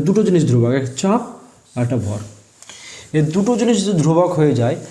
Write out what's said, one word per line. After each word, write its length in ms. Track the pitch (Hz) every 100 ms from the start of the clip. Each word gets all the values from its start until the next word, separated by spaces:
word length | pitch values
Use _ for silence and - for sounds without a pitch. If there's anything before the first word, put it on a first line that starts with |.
| 151
দুটো 120 | 202 202
জিনিস 160 | 175 123
ধ্রুবক, 220 | 120 117 135
একটা 140 | 131 -
চাপ 180 | 190 220 - - - _ _ 127
আর 60 | 120
একটা 120 | 123 98
ভর। 120 | 104 - - - - - - - - - 156
এই 60 | 151 180
দুটো 160 | 208 220
জিনিস 160 | 233 208
যদি 100 | 190 175
ধ্রুবক 280 | 147 160 175 160
হয়ে 160 | 147 120
যায়, 160 | 117 170 -